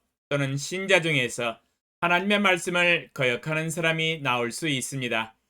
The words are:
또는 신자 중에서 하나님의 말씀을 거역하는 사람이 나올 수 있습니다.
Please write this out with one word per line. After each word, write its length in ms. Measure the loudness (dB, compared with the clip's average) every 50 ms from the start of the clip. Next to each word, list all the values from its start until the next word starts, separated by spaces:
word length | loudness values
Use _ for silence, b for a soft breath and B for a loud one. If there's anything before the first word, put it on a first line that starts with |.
| _ _ _ _ _ _
또는 280 | -2 -2 0 -2 -4
신자 420 | -6 -6 -6 -8 -6 2 4 4 4
중에서 600 | 4 2 2 2 0 0 -2 -4 -4 -4 -4 -8 _ _ _ _ _ _ _ _
하나님의 380 | 0 2 2 2 4 2 2 4
말씀을 720 | 4 4 2 2 0 -2 0 2 2 2 2 0 -2 -6 _
거역하는 560 | -2 0 0 0 -2 -4 -4 -4 -2 -2 -4
사람이 520 | -2 -2 0 0 0 0 0 -2 -2 -2 -2
나올 280 | -2 0 0 -2 -2
수 160 | -4 -4 -2
있습니다. 680 | -2 -2 -2 -2 -4 -6 -6 -4 -2 -2 -2 -4 -6 -10 _ _